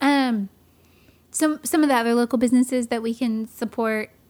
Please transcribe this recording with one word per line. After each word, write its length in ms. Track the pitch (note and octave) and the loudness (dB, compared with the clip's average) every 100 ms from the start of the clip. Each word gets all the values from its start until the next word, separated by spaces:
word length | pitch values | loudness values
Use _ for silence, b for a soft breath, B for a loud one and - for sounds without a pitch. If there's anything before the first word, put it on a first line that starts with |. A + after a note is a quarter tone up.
Um, 480 | C#4 C#4+ B3+ A3 G3 _ _ b b b b b b | 0 2 2 -2 -4 _ _ b b b b b b
some, 280 | - D#4 D4+ | -2 -2 -2
some 200 | - E4 | -2 0
of 60 | D4 | 2
the 60 | B3 | 2
other 180 | A#3 A#3 | 2 2
local 220 | A#3 A3+ | 0 0
businesses 500 | A#3+ B3 B3+ B3+ A#3 | 2 2 2 0 -2
that 140 | A#3 | -4
we 100 | A3+ | -4
can 340 | A#3 A#3+ A3 A3 | -4 -4 -4 -6
support, 640 | - A3 - A3 A3 G#3+ _ | -8 -8 -4 -2 -2 -6 _